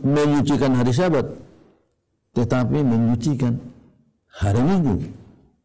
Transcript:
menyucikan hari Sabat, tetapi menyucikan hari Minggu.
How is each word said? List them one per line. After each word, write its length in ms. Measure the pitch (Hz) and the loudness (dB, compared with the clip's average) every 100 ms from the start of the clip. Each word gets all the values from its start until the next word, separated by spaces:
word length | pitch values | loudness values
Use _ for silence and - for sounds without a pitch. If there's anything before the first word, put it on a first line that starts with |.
menyucikan 720 | 131 147 147 147 143 135 135 | 0 2 2 2 2 2 2
hari 160 | 127 123 | 2 2
Sabat, 480 | 123 180 143 - - - - _ _ _ _ _ _ _ | 2 2 0 -2 -8 -20 -20 _ _ _ _ _ _ _
tetapi 480 | - 120 127 123 143 | -2 0 0 0 0
menyucikan 800 | 135 113 117 120 156 123 123 123 - - - _ _ _ _ - | 0 2 2 0 -2 -2 -2 -4 -8 -20 -20 _ _ _ _ -6
hari 160 | 101 107 | -2 0
Minggu. 480 | 143 196 143 87 78 - - - _ _ | 0 0 0 -2 -6 -14 -20 -20 _ _